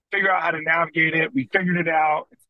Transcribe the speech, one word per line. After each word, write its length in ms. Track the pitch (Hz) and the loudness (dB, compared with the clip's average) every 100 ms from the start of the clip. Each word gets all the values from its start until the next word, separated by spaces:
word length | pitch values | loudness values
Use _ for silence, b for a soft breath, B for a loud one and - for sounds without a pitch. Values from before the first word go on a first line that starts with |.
| _ | _
figure 200 | 196 190 | -2 0
out 120 | 185 | 0
how 80 | 170 | 0
to 100 | 160 | -2
navigate 540 | 160 165 165 165 160 160 | -2 0 0 0 0 0
it. 180 | 160 | 0
We 160 | 135 127 | -2 -2
figured 260 | 196 180 175 | -2 0 0
it 120 | 165 | 0
out. 380 | 160 156 151 - | 2 2 0 -6
It's 140 | - | -18